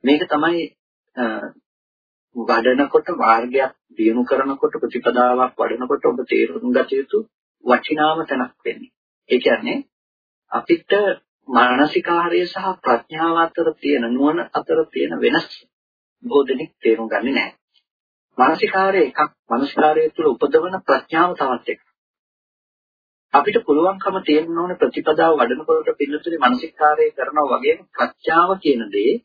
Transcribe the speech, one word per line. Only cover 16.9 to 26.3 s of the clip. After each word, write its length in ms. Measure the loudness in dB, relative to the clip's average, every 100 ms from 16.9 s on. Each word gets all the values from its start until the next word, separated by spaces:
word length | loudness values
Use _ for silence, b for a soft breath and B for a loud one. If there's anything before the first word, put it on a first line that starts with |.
| 0 -2
ගන්නේ 260 | -4 -2
නැහැ. 200 | -4 -4 _ _ _ _ _ _ _ _ 0
මානසිකාරය 640 | 2 2 0 0 2 2
එකක්, 180 | 0 0 -4 _
මානසිකාරය 580 | _ -4 -2 2 4 4 0
තුළ 200 | 0 -2
උපදවන 480 | 0 2 2 2 -6
ප්‍රඥාව 500 | -2 -2 0 0 0
තවත් 360 | 0 -4 -4 -6
එකක්. 140 | -12 _ _ _ _ _ _ _ _ _ _ _ _ _ _ _
අපිට 240 | 0 2 0
පුළුවන්කම 560 | 2 2 2 0 -4 -4
තියෙන්න 380 | 0 0 0 -6
ඕන 140 | -6
ප්‍රතිපදාව 580 | -2 -2 -2 -2 2 2
වඩනකොට 540 | 2 0 -2 0 0 0
පිළිතුරේ 440 | -4 -4 -6 -6